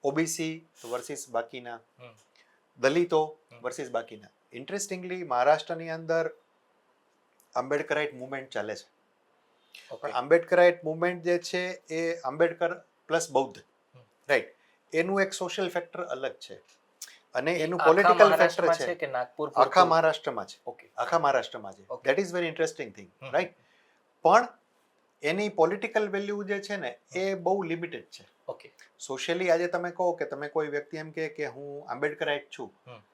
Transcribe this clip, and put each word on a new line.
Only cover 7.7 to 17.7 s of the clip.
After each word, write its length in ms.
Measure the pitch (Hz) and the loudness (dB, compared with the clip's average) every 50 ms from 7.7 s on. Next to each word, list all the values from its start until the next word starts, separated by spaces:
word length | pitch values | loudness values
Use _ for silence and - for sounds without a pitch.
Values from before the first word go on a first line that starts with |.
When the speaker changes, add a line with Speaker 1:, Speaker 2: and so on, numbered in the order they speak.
| 147 147 - - 151 151 151 147 143 | -2 -2 -2 -2 -2 -2 -2 -4 -6
Speaker 1:
મૂવમેન્ટ 360 | 127 127 131 135 135 131 135 | -10 -12 -10 -10 -10 -10 -8
ચાલે 260 | - 110 104 107 107 | -8 -6 -6 -6 -8
છે. 200 | - - _ _ _ _ _ _ _ _ _ _ _ _ _ _ _ _ _ _ - - - | -10 -12 _ _ _ _ _ _ _ _ _ _ _ _ _ _ _ _ _ _ -20 -18 -18
Speaker 2:
ઓકે. 100 | 131 - | -16 -10
Speaker 1:
પણ 100 | - 147 | -8 -4
આંબેડકરાઇટ 720 | - 127 131 143 160 170 170 - 185 175 175 175 175 175 170 | -4 -4 2 4 4 4 4 4 4 6 8 6 6 4 -4
મુવમેન્ટ 400 | 156 160 160 170 180 180 175 160 | -6 -4 -2 -2 -2 -2 -2 0
જે 140 | 175 175 175 | 0 0 0
છે 340 | 175 - - 180 180 180 185 - _ - | 0 -4 -4 -4 -4 -4 -8 -10 _ -8
એ 300 | 160 160 170 165 170 170 | -6 -4 -2 -2 -4 -4
આંબેડકર 560 | - 131 135 156 170 170 170 - 175 170 175 - - _ _ _ _ _ | -6 -8 0 2 2 2 2 0 -2 -2 -2 -6 -14 _ _ _ _ _
પ્લસ 240 | 160 165 - - | -2 -2 -2 2
બૌદ્ધ, 260 | 135 131 135 127 - - - _ _ _ _ _ _ | 0 0 0 0 -4 -16 -20 _ _ _ _ _ _
Speaker 2:
હમ. 60 | 127 120 _ _ _ _ - | -20 -20 _ _ _ _ 0
Speaker 1:
રાઈટ? 160 | 143 120 107 - - _ _ _ _ _ _ _ - | 0 0 0 -2 -16 _ _ _ _ _ _ _ -2
એનું 280 | 160 170 185 196 196 | -2 0 0 2 0
એક 120 | 196 190 - | 0 0 -2
સોશિયલ 360 | - 190 175 - - 190 175 | -6 -6 -6 -4 -4 -4 -2
ફેક્ટર 340 | - 175 170 - - 175 175 | -2 -4 -6 -6 -10 -10 -6
અલગ 280 | - 131 131 135 131 | -6 -6 -6 -6 -8
છે 240 | - - - - 98 - _ _ _ _ _ _ _ _ - - - _ _ _ _ | -8 -10 -18 -20 -20 -20 _ _ _ _ _ _ _ _ -20 -20 -20 _ _ _ _
અને 200 | 127 131 156 175 | -4 -2 -2 0
Speaker 2:
એ 100 | 170 156 | 0 -2
Speaker 1:
એનું 180 | 156 | -2